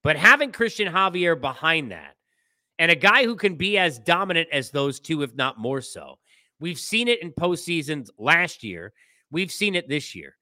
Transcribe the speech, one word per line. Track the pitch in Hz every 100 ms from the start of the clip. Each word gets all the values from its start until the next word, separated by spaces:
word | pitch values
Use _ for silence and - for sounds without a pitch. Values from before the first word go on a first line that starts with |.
But | 147 151
having | 190 285 285
Christian | - 226 - 196
Javier | 175 190 180 175 156
behind | 139 127 160 160 131
that, | 85 71 _ _ _ _ _ _ -
and | 165
a | 160
guy | 190 240
who | 233 226
can | 208 160
be | 196 202
as | 180 120
dominant | 170 170 190 170 160
as | 147 123
those | 143 139 131
two, | - 156
if | 139
not | 123 131 113
more | 117 135
so, | - 90 69 65 _ _ _ _
we've | 165 156
seen | - 220 240
it | 233
in | 170
postseasons | 147 175 170 - 170 139 151 117 _
last | 120 165 175 -
year. | 110 87 95 _ _ _ _
We've | 156 185
seen | - 208
it | 180 135
this | 143 -
year. | 92 71 _